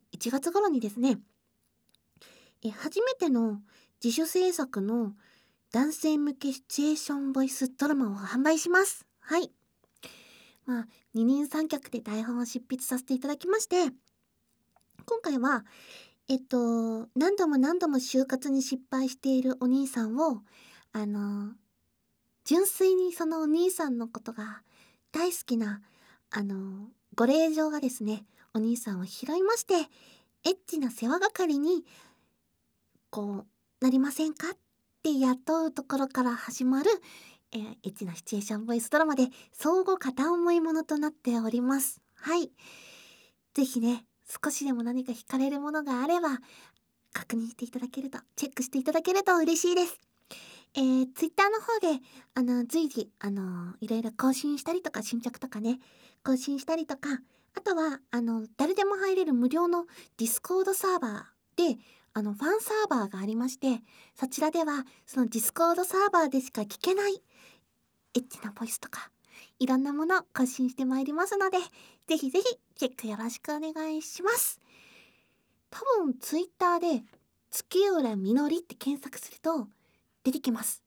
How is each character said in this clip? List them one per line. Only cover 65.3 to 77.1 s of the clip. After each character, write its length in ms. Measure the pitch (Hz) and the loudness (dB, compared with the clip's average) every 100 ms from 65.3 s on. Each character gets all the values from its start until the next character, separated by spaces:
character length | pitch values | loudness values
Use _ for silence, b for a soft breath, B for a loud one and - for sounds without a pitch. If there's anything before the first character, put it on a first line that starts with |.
| 226 226 - 330 349 | 0 -2 2 2 2
サ 220 | 370 381 403 | 0 2 4
ー 40 | |
バ 100 | 349 302 | 4 4
ー 20 | |
で 120 | 269 | 0
し 120 | 262 | -2
か 100 | 226 | -6
聞 160 | 208 - | -8 -4
け 140 | 359 | 0
な 140 | 381 403 | 2 0
い、 120 | 392 - b b b _ _ _ _ _ | -2 -10 b b b _ _ _ _ _
エ 40 | 247 | -6
ッ 20 | 254 | -6
チ 120 | - | -12
な 80 | 214 | -14
ボ 120 | 208 | -10
イ 40 | 226 | -8
ス 100 | - | -8
と 100 | - | -10
か、 220 | - - _ B B B B | -14 -16 _ B B B B
い 80 | 254 | 0
ろ 100 | 262 | 2
ん 60 | |
な 100 | 277 | 0
も 140 | 285 320 | -2 0
の 160 | 370 - | 0 0
更 120 | - 254 | -2 -2
新 240 | 262 254 | 0 -2
し 60 | 262 | 0
て 80 | |
ま 160 | 262 262 | -2 0
い 40 | |
り 80 | 269 | -2
ま 140 | 311 381 | -2 0
す 100 | 392 | 0
の 140 | 381 | 2
で、 80 | 370 359 B B B - | 0 -2 B B B -2
ぜ 100 | 320 | -2
ひ 140 | 269 | 2
ぜ 100 | 370 | 0
ひ 40 | 494 480 _ - | 0 -2 _ -6
チ 100 | 254 | -6
ェ 20 | |
ッ 60 | - | -6
ク 100 | 220 | -8
よ 100 | 208 | -6
ろ 120 | 233 | -8
し 120 | - | -8
く 120 | - | -8
お 80 | 302 | -6
願 360 | 311 311 311 311 | -6 -6 -6 -6
い 60 | |
し 200 | - - | -8 -4
ま 80 | 392 | 0
す。 280 | 494 - - b b b b b b b b b b _ | 0 -2 -6 b b b b b b b b b b _
多 100 | - 539 453 | -4 2 4
分 100 | 302 247 | 2 -2
Twitter 640 | - 311 359 - 359 349 | -4 -2 -4 0 2 2
で、 240 | 339 254 - | 2 0 -4